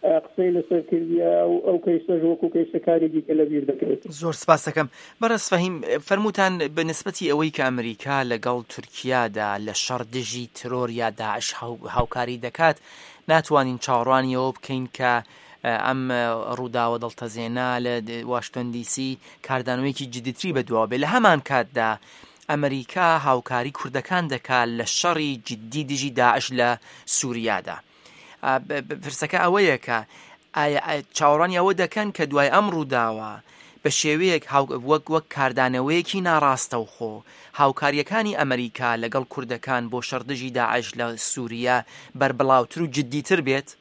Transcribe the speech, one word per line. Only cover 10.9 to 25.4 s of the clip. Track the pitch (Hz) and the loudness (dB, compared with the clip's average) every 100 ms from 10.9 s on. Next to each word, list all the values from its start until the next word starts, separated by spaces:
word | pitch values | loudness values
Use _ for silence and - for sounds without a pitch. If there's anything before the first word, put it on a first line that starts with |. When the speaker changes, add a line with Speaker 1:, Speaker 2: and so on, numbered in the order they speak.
| 117 | -2
Speaker 2:
یا | 113 104 | -4 -2
داعش | 110 107 - - | -6 -4 -6 -8
هاو-، | 120 117 113 120 | -10 -10 -6 -2
هاوکاری | 120 127 123 123 120 | -2 -2 -4 -4 -8
دەکات، | - 165 143 - - - - - | 2 2 2 -8 -20 -20 -18 2
ناتوانین | 160 151 147 131 123 - | 2 6 2 2 -2 0
چاوەڕوانیەوە | 123 120 131 131 127 131 127 | 0 4 4 4 0 -2 -4
بکەین | - 131 127 - | -6 -6 -6 -2
کە، | 127 120 113 - - - 120 | 0 0 -2 -20 -20 -8 -4
ئە، | 117 113 | 0 0
ئەم | 131 131 123 120 113 107 123 | -2 -2 0 0 -2 -4 -6
ڕووداوە | 127 120 117 117 | -4 -2 0 -2
دڵتەزێنا | 117 - 120 110 117 123 127 123 123 | -6 -8 -12 -8 -6 -4 -2 -2 -2
لە | 120 110 | -4 -6
د-، | 117 117 | -10 -4
واشنگتن | 123 - 131 123 | -6 -6 -8 -8
دی | 120 113 | -8 -6
سی | - 131 131 - - - | -4 -4 -8 -14 -20 -6
کاردانەوەیەکی | 131 127 123 135 131 135 | -4 -2 -2 -2 -4 -8
جدیتری | 120 120 123 185 139 | -8 -8 -6 -4 -2
بەدواوە | 120 117 110 | 0 0 0
بێ. | 123 | 0
لە | 147 240 | 0 4
هەمان | 220 160 - | 6 4 2
کاتدا | 135 110 131 113 107 - - - _ - | 0 0 0 0 -2 -8 -20 -20 _ -4
ئەمریکا | 147 143 135 120 - 175 160 143 | -2 0 -2 -6 0 2 2 2
هاوکاری | 127 - 127 127 143 | 0 0 -4 -4 -6
کوردەکان | 143 131 - 180 165 | -6 -6 -2 -2 -2
دەکات | 131 - 127 120 117 | -4 0 2 2 0
لە | 113 - | -4 0
شەڕی | 175 165 151 131 | 0 0 -2 -4